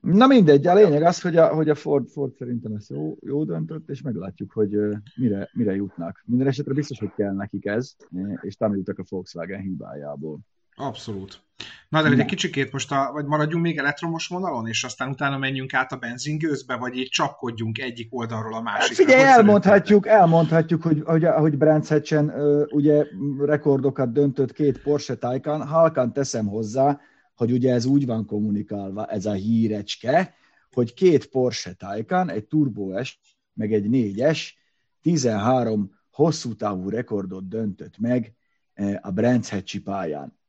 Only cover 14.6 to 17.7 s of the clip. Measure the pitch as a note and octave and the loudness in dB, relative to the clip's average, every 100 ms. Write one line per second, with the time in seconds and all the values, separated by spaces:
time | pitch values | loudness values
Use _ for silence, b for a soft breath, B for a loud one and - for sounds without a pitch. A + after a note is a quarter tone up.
14.6 | A2+ A2+ B2 - C3 C3+ C#3 C#3 C3+ C3+ | -6 -6 -8 -8 -8 -4 -4 -2 -4 -4
15.6 | C3 C3 C3 B2 A#2+ B2 D3 D3+ D#3+ C#3+ | -2 -2 -2 -6 -10 -8 -6 -4 -2 -4
16.6 | - B2 B2 B2+ B2+ - - - B2 A2+ | -6 -6 -6 -6 -6 -2 -2 -4 -10 -6
17.6 | A2+ | -6